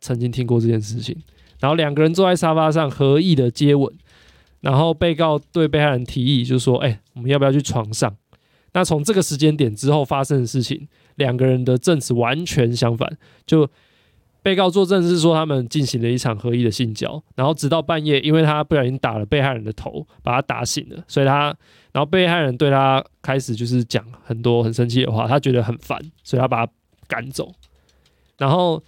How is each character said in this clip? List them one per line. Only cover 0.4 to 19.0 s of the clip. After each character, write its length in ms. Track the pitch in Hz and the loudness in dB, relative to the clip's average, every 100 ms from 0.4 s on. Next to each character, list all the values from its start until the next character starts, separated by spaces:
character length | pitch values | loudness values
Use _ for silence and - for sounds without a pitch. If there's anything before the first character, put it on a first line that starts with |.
| 120 | 0
过 140 | 120 | 2
这 80 | 113 | 2
件 120 | 113 | 0
事 200 | 104 117 | -2 -8
情。 160 | 113 139 - _ _ - | -10 -12 -16 _ _ -4
然 100 | 135 | 0
后 60 | |
两 180 | 165 151 | 0 0
个 100 | 143 | 2
人 100 | 160 | 2
坐 140 | 170 190 | 4 2
在 80 | 180 | 2
沙 180 | 170 | 2
发 160 | 160 156 | 2 2
上 180 | 151 147 | 2 0
合 280 | - 139 143 | 0 2 4
意 160 | 185 | 4
的 160 | 151 120 | 2 2
接 240 | - 147 | 2 2
吻， 160 | 143 135 - _ _ _ _ _ _ | 4 0 -6 _ _ _ _ _ _
然 160 | 147 131 | 0 2
后 160 | 165 | 2
被 220 | 156 175 | 2 0
告 240 | 156 165 147 - | 0 0 0 -2
对 160 | 170 160 | 0 2
被 140 | 151 | 2
害 100 | 147 | 2
人 140 | 127 | 0
提 200 | 123 - | -4 -2
议， 200 | 123 135 | 0 0
就 140 | 120 127 | 2 0
说 180 | 123 120 | 2 0
：“哎， 160 | 139 107 _ | 0 -4 _
我 60 | - | -8
们 100 | 123 | -2
要 80 | 139 | 2
不 60 | |
要 60 | 139 | 2
去 100 | 139 | 2
床 280 | 139 123 107 | 0 -4 -4
上？” 220 | 110 123 101 _ _ _ _ _ | -2 -4 -4 _ _ _ _ _
那 100 | 180 | -2
从 180 | 185 156 | 0 0
这 120 | 147 | 0
个 80 | 196 | 0
时 140 | 170 143 | 0 0
间 200 | 151 151 | 2 2
点 180 | 127 | 0
之 160 | 104 135 | 0 0
后 140 | 151 | 0
发 180 | 135 143 | 0 -2
生 180 | 135 139 | 0 0
的 60 | 120 | 0
事 160 | 131 | -2
情， 240 | 117 - 151 _ _ - | -4 -6 -12 _ _ -4
两 180 | 135 123 | -2 2
个 100 | 131 | 2
人 180 | 127 | 2
的 140 | 127 127 | 2 0
证 200 | 185 160 | 2 0
词 140 | - | 0
完 320 | 120 117 143 | 0 0 -2
全 320 | 175 - 117 120 | -2 0 0 2
相 200 | 120 117 | 0 -2
反。 220 | - 156 _ _ - | -4 -10 _ _ 0
就 220 | 160 143 _ _ _ _ _ _ _ | 2 2 _ _ _ _ _ _ _
被 120 | 196 190 | -2 0
告 120 | 185 | 2
作 160 | 180 | 2
证 160 | 185 196 | 2 2
是 180 | 175 180 | 2 4
说 140 | 160 | 4
他 120 | 160 156 | 2 2
们 220 | 139 120 | -2 -2
进 160 | 151 135 | -2 -2
行 160 | 123 | -2
了 60 | 117 | -2
一 100 | 123 | -2
场 180 | 127 104 | -2 -4
合 180 | 120 | -2
意 100 | 120 | 0
的 60 | 120 | 0
性 220 | 104 120 | 0 -4
交， 300 | 107 - 151 - - | -4 -8 -10 -12 -4
然 100 | 135 | -2
后 80 | |
直 140 | 160 143 | 0 0
到 140 | 165 | -2
半 220 | 151 165 | -2 -2
夜， 140 | 151 143 | 0 0
因 120 | 151 | 2
为 100 | 156 | 2
他 200 | 156 151 | 2 0
不 100 | 151 | 0
小 80 | 151 | 0
心 140 | 127 | 0
打 200 | 131 | -2